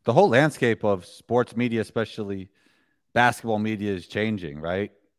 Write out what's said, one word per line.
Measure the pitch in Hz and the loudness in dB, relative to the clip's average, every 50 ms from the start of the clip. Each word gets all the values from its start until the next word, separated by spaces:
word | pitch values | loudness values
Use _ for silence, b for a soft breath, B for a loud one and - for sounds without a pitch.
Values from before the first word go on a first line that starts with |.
| - | -2
The | - 117 | 2 4
whole | 160 202 202 | 6 6 6
landscape | 113 123 151 156 - - 135 120 110 - - | 6 4 4 2 2 0 0 0 0 2 0
of | 104 101 92 87 | 0 0 0 -4
sports | - - - - - 117 123 120 - 107 | -10 -20 -20 -8 -2 0 0 0 0 -2
media, | 113 123 120 113 113 104 | -4 -4 -2 -2 -4 -4
especially | - - 120 110 - - - 107 98 101 95 92 - _ _ _ _ _ _ _ _ _ _ _ _ - | -4 -4 -6 -6 -6 -8 -10 -10 -8 -8 -10 -10 -14 _ _ _ _ _ _ _ _ _ _ _ _ 0
basketball | 120 123 120 117 - - 117 110 104 | 2 2 2 2 0 -2 -2 -2 0
media, | 107 110 110 101 104 104 101 | 0 -2 -4 -4 -4 -4 -4
is | 90 82 - | -4 -6 -8
changing, | - 104 107 113 110 98 87 76 73 76 | -4 -4 -2 -2 -2 -4 -6 -8 -10 -8
right? | 78 82 90 95 104 98 _ _ _ _ _ | -6 -4 -4 -4 -4 -6 _ _ _ _ _